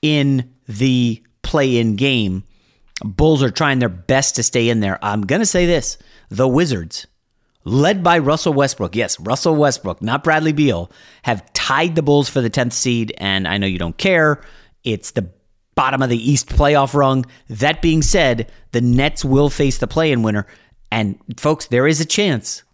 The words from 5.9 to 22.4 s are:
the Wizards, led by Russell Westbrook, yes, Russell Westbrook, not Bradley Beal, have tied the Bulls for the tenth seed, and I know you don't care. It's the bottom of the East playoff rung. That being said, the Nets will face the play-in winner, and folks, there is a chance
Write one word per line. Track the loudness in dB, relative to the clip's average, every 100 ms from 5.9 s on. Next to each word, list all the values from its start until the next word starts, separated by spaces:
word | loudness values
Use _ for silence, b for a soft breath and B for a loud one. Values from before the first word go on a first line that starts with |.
| -12 b b b
the | -2 2
Wizards, | 2 0 -2 -6 -12 -16 _ _ _ _ _ -2
led | 2 2 2
by | 2 2
Russell | 2 0 0
Westbrook, | 0 0 -2 -4
yes, | -2 -4 -4
Russell | -4 -2 0 2
Westbrook, | 2 0 -8 -6
not | -4 -2
Bradley | 0 0 0
Beal, | 2 0 0 -6 B B B
have | -4 -4 -6
tied | -8 -2 0 0 0
the |
Bulls | 2 2 2
for | -2
the | -2
tenth | -2 -2
seed, | -2 -2 0 -2 -4
and | -2 -2 -2
I | -2
know | -2
you | -2
don't | -6 -2
care. | 0 2 2 0 B B B _
It's | -6 -6 -4
the | -6 -6 -12 _ _ _
bottom | -2 -2 0
of | 0
the | 0 0
East | 0 0
playoff | 2 4 4 2
rung. | 2 2 2 -2 B _
That | -2 -2 0
being | 2 2
said, | 4 4 2 0 -4 b b
the | -2
Nets | 2 2 0 -2
will | 0 2 2
face | 2 0 0
the | -2
play-in | 0 0 2
winner, | 0 -2 -4 b b b -6
and | -4 -2 -6 -12 -4
folks, | -2 -2 0
there | 0 2
is | 0
a | -2
chance | 0 0 -2